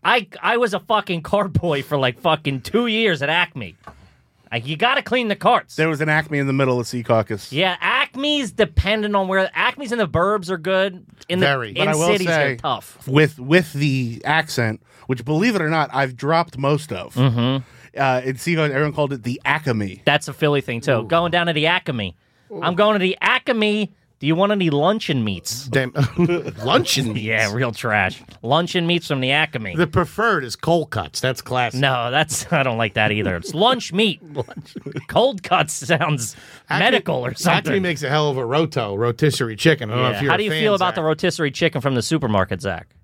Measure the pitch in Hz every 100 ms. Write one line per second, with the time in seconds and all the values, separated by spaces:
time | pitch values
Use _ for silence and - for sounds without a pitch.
0 | 170 240 196 - 170 247 240 190 - 214
1 | 196 175 151 202 202 139 175 143 131 147
2 | 131 123 175 156 156 135 - 220 240 220
3 | 226 160 143 165 175 - 98 76 - -
4 | - _ _ _ _ 117 120 156 226 277
5 | - 254 233 196 190 240 - - 160 151
6 | 151 151 156 147 139 135 135 123 117 123
7 | 117 113 104 107 - 135 185 180 175 247
8 | 285 254 294 294 247 - 214 - 190 214
9 | 208 208 190 190 190 - 214 254 269 233
10 | 196 156 185 208 175 185 156 190 190 180
11 | - - - 180 143 139 113 98 156 156
12 | 170 208 180 165 143 123 147 117 - -
13 | - 139 151 151 127 170 175 143 147 135
14 | 123 117 - 156 156 - 117 110 _ -
15 | - 127 117 156 220 208 156 160 139 127
16 | 135 123 139 160 165 135 139 147 151 95
17 | 87 127 131 120 120 135 127 - - -
18 | 139 127 127 131 170 165 151 135 151 151
19 | 147 139 113 123 131 147 151 113 101 95
20 | - 147 - 135 151 143 135 120 113 123
21 | 110 165 170 170 170 151 156 180 - 127
22 | 98 - _ _ _ - 156 175 208 214
23 | 185 185 196 254 - 233 214 208 208 _
24 | _ _ 139 160 202 208 175 143 156 214
25 | - 135 107 92 - 113 135 135 127 139
26 | 135 - 175 175 156 - 120 202 349 -
27 | 120 104 107 110 107 107 127 113 123 107
28 | 95 - - - 113 147 175 185 170 175
29 | - 139 127 143 156 131 107 92 175 185
30 | 160 - 226 190 127 - - 170 151 -
31 | 80 - 131 127 - 127 123 127 139 127
32 | 120 135 156 - - 165 131 113 113 110
33 | 107 104 95 87 85 151 220 262 - 175
34 | 220 151 170 143 120 - - - - -
35 | - - 247 220 - 185 151 - 123 165
36 | 160 147 110 - - - _ 170 214 240
37 | 175 143 123 123 180 165 185 170 180 151
38 | 139 151 151 131 120 139 160 139 110 101
39 | 120 120 156 131 120 107 160 156 113 117
40 | 127 120 143 - - 156 147 - 180 185
41 | 156 156 180 - 151 127 165 151 139 127
42 | 110 160 127 104 92 92 98 87 92 _